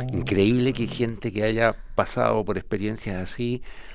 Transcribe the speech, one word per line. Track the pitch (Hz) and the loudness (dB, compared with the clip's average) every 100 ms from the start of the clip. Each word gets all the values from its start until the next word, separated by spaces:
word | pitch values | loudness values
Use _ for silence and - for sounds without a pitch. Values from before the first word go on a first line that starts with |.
| 127 | -2
Increíble | - - 95 101 123 127 | -2 2 4 6 6 2
que | 123 110 | 0 -2
gente | 120 117 110 117 | -2 -2 -2 -4
que | 101 | 0
haya | 107 110 113 - - - | 0 4 2 2 -2 -2
pasado | - 123 113 110 104 | 0 2 2 2 0
por | 95 | -2
experiencias | - 101 104 - 107 92 92 | -2 -2 -2 -4 -6 -4 -4
así, | - 120 123 - - - | -4 -4 -4 -6 -12 -14